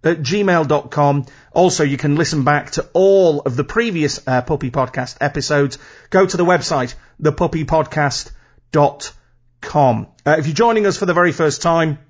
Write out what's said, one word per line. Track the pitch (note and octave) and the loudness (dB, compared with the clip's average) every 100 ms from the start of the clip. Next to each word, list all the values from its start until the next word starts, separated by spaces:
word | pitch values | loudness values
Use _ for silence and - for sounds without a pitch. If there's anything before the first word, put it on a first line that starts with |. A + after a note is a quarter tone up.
at | - E3 | 0 -2
gmail | C3 G#3 G3 E3+ D3+ | -2 0 2 2 2
dot | D3+ - | -2 -2
com. | - C#3+ C#3 B2+ - _ | 0 2 0 -4 -18 _
Also, | - F3 - | 2 2 2
you | D3 C3+ | 0 0
can | D3 | 0
listen | D3 F#3 D#3 | 0 0 0
back | C3+ D3 - | 0 0 -2
to | - - | -8 -2
all | E3+ G3 G3 F3+ C#3+ | 2 4 6 4 2
of | C#3 B2 | -2 -4
the | |
previous, | C#3+ A3+ A#3 E3+ D3 - - | -2 -2 -2 -2 -2 -2 -2
uh, | B2+ | -2
Puppy | B2 D3 C3 | -2 -4 -4
Podcast | C#3 B2+ - B2 - | -4 -4 -6 -10 -4
episodes. | C#3+ C#3+ - D3 C#3 - - - _ | -4 -4 -2 0 0 -4 -20 -20 _
Go | F#3 | 0
to | F#3+ F3 | 2 2
the | |
website, | F3+ F3+ - D3 B2 - _ - | 2 0 0 -4 -4 -10 _ -4
the | D3+ | -2
puppy | - E3+ E3 | 0 -2 -2
podcast | D#3 D#3+ D3+ D#3 C#3+ - - - _ _ _ | -2 -2 -2 -2 -2 -4 -12 -20 _ _ _
dot | D#3 D3 - - - _ _ _ _ | 2 2 0 -18 -18 _ _ _ _
com. | - D3+ C3+ A2+ G#2+ _ | -4 2 2 2 -6 _
Uh, | D3 D#3 | 0 0
if | D3 | 0
you're | |
joining | D3+ A#3 A3 G3+ | 0 2 2 0
us | - | -2
for | |
the | F#3 | 0
very | E3+ F3 | 2 0
first | - D#3+ C#3+ | 2 -2 0
time | E3+ E3 D#3+ D3 | 0 0 0 -4